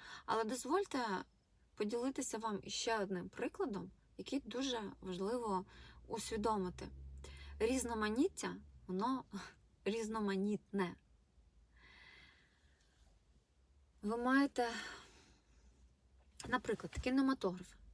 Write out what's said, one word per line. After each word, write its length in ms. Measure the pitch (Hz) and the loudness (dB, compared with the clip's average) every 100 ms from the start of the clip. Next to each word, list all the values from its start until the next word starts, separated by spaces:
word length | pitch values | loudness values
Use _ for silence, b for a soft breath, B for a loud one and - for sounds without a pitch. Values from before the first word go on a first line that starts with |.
| B B B | B B B
Але 180 | 220 | 0
дозвольте 540 | 220 247 247 359 403 277 226 190 - _ _ _ _ | 2 -2 2 2 2 0 0 0 -4 _ _ _ _
поділитися 640 | - 214 233 254 269 262 220 | -4 0 0 0 0 -2 -2
вам 220 | 220 202 | -2 -2
іще 360 | - - - 226 | -4 -2 2 2
одним 300 | 196 185 185 | 2 -2 -4
прикладом, 600 | - 269 - 339 196 185 - - - | -4 -4 -2 -2 -2 -6 -12 -18 -14
який 220 | - 277 | -4 -4
дуже 520 | 226 233 269 233 196 - | -2 -2 -2 -2 -4 -6
важливо 640 | 190 180 196 247 226 190 196 B B B - | -6 -2 0 0 2 0 -2 B B B -8
усвідомити. 800 | 226 - 220 220 214 180 - - - - - - B B B | -6 -2 0 2 4 2 -4 -10 -12 -14 -14 -14 B B B
Різноманіття, 960 | 220 262 233 226 214 220 359 - 180 185 - - - | 2 2 2 2 2 4 4 2 -4 -4 -10 -14 -4
воно 380 | 185 233 262 - 196 B | 0 2 2 -2 -10 B
<laughs> 300 | B - _ | B -20 _
різноманітне. 1120 | - 226 214 226 208 190 202 208 - 202 175 - _ - _ - - - - B B B B B B B B B B B B B - - _ _ _ _ _ _ _ _ | -2 0 0 0 2 2 2 0 0 0 0 -2 _ -20 _ -20 -20 -20 -20 B B B B B B B B B B B B B -20 -20 _ _ _ _ _ _ _ _
Ви 140 | 208 233 | -2 0
маєте, 520 | 247 269 285 - 233 214 B B B B B B B B B - - _ _ - - - - | 4 6 6 4 2 0 B B B B B B B B B -20 -20 _ _ -20 -20 -14 -2
наприклад, 500 | 247 - 220 - - | 0 2 -2 -2 -4
кінематограф. 720 | 254 262 269 262 190 180 185 - - | 2 4 6 4 2 -2 -8 -18 -14